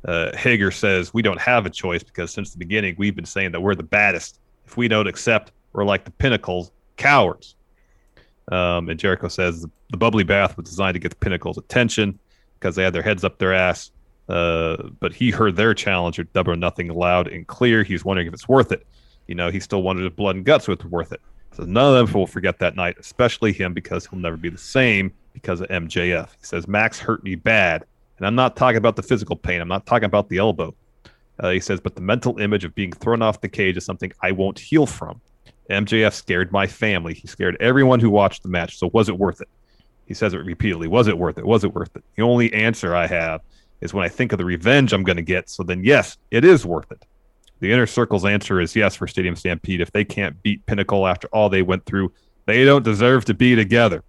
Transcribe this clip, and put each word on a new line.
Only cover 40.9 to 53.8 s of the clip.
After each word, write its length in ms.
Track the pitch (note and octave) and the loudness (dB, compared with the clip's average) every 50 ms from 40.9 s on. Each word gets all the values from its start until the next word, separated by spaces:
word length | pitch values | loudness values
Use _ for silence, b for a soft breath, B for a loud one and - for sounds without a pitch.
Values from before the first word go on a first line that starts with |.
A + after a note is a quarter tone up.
| F2+ B2 A#2+ | 2 4 4
it 100 | G#2+ F#2+ | 4 2
worth 200 | E2+ F2 D#2+ D2 | 0 -2 -4 -4
it? 80 | - - | -4 0
Was 180 | F#2+ A2+ A2 - | 2 2 2 2
it 100 | - - | 0 -4
worth 220 | - F#2+ - _ | -4 -8 -8 _
it?" 80 | - _ _ _ | -20 _ _ _
The 80 | - A2 | 0 2
only 300 | A#2+ B2 A#2+ A#2+ A2+ - | 2 4 4 2 2 2
answer 420 | G#2+ A2 A#2 A2+ - - F2 E2+ | 2 0 0 0 -2 -4 -2 0
I 120 | F2 E2+ | 0 0
have 340 | - F2 E2+ E2 E2 D#2+ D#2+ - _ _ _ _ _ _ _ | 0 -2 -2 -2 -4 -6 -8 -12 _ _ _ _ _ _ _
is 120 | - E2+ - | -12 -6 -4
when 120 | G2 F2+ | -4 -4
I 40 | E2+ | -4
think 220 | - - B2+ A#2 | -2 -4 -2 -2
of 60 | G#2+ | -2
the 80 | F2+ F2+ | -4 -2
revenge 460 | F2+ F2 E2 E2 A2+ C3+ C#3+ C3+ G#2+ G#2 | -4 -4 0 2 4 6 6 6 4 2
I'm 100 | F#2+ F#2+ | 2 2
gonna 180 | F#2 F2+ F2 | 0 0 0
get. 280 | D#2+ D#2+ F2+ F2+ - - | -2 -2 -4 -4 -4 -8
So 120 | - - F#2 | -10 -10 -6
then, 200 | E2+ F2+ F2+ F#2 | -4 -4 0 4
yes, 340 | A#2+ C#3+ C3 - - - _ _ _ | 6 6 6 4 0 -10 _ _ _
it 140 | - A#2 C#3 | 0 6 8
is 200 | F3+ F#3 C3+ - | 8 8 6 4
worth 240 | F2 F2 D#2 - _ | -2 -6 -6 -6 _
it. 140 | - _ _ _ _ _ _ _ _ _ _ _ _ _ | -20 _ _ _ _ _ _ _ _ _ _ _ _ _
The 120 | - F#2+ | -2 2
Inner 140 | A2+ B2+ A#2+ | 2 2 2
Circle's 380 | - - B2 A#2+ - A2 G2 F2 | 2 0 -2 0 0 0 0 0
answer 340 | G2+ G#2 G2+ - - G2 F#2 | 0 0 0 -2 -2 -2 0
is 140 | F2 D#2+ - | 0 0 0
yes 200 | A2 G#2 G2 - | 2 2 2 0
for 120 | - G2+ | -2 -10
Stadium 280 | F2+ - - F2+ F2 E2+ | -6 -4 -4 -4 -4 -4
Stampede. 460 | - - F#2 F2 E2 - - F#2+ E2+ | -4 -4 -6 -6 -4 -6 -6 -4 -4
If 100 | E2+ - | -4 -2
they 140 | _ G#2 G#2 | _ -2 -2
can't 360 | - - - G2+ F2 D2 F2+ _ | -2 -4 -6 -6 -6 -8 -6 _
beat 220 | G#2+ G2+ G2 _ | -4 -4 -4 _
Pinnacle 400 | - A2 G2+ G2 - G#2 G2 F#2+ | -4 -2 -2 -2 0 0 0 2
after 200 | F#2 F2+ - - - - | 0 0 -2 -6 -4 0
all 160 | A2 G#2 G2+ | 2 2 4
they 120 | G2 F#2+ F#2 | 4 2 2
went 220 | F2+ F#2 F#2 _ | 2 0 -2 _
through, 260 | - - G2 F#2+ F2 _ _ _ _ _ _ _ | -4 -4 -2 -4 -4 _ _ _ _ _ _ _
they 180 | - G#2+ A#2+ C3 | 2 4 6 8
don't 180 | C#3 C#3+ C#3+ A#2 | 8 6 6 4
deserve 420 | A2+ G#2+ G2+ A#2 B2 C3 B2+ A2 | 0 2 4 4 4 4 4 2
to 80 | - G#2 | 0 2
be 220 | - B2 B2 B2 | 4 6 6 6
together. 480 | A2+ G#2+ F#2+ A2+ A#2 | 4 4 4 4 4